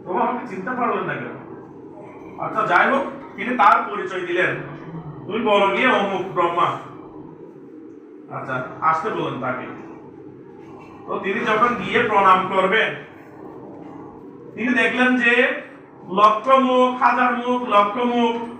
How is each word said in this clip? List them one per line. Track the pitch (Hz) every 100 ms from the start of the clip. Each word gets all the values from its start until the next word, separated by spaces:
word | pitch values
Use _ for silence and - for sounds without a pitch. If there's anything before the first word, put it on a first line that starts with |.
প্রভু | - 226
আমাকে | 240 247 -
চিনতে | 185 254
পারলেন | 247 247 208
না | 156
কেন?" | 131 120 - - - - - - - - - - -
আচ্ছা, | - 220 -
যাই | - 233
হোক, | 262 - - - -
তিনি | 220 247
তার | 208 - 208
পরিচয় | 202 185 180
দিলেন, | 170 175 143 - - - - 165 - - 127
"তুমি | 220
বলো | 214 202 196
গিয়ে | 190 262
অমুক | 208 202 185 -
ব্রহ্মা।" | 180 180 220 262 - - - - - - - - - - - - - - - - 139
আচ্ছা, | 131 127 - -
আসতে | - - 220
বললেন | 175 147 127
তাকে। | 127 - - - - - - - - - - - - - - - -
তো | -
তিনি | 190 214
যখন | 220 214 -
গিয়ে | - - 240
প্রণাম | 226 208 190 185 185
করবেন, | 190 185 220 160 143 - - - - - - - - - - - - - - -
তিনি | 202 247
দেখলেন | 247 - 247 247 254
যে | 233 240 262 - - - - - -
লক্ষ | 190 214 214 262
মুখ, | 269 254 254 254 247
হাজার | 262 254 247 240
মুখ, | 247 247 220
লক্ষ | 202 208 247
মুখ | 247 240 233 240 233